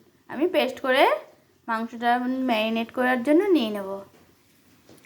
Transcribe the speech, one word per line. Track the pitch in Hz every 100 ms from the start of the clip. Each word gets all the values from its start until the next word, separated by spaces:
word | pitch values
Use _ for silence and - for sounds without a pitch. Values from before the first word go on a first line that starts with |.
| - _ -
আমি | 233 359
পেস্ট | 320 254 -
করে | 262 262 392 605 - _ _ _ -
মাংসটা | 226 233 233 240 247
ম্যারিনেট | 247 262 262 220 220 226 226
করার | - 254 254
জন্য | 247 311
নিয়ে | 403 311 220
নেব। | 208 190 196 - _ _ _ _ _ _ _ _ -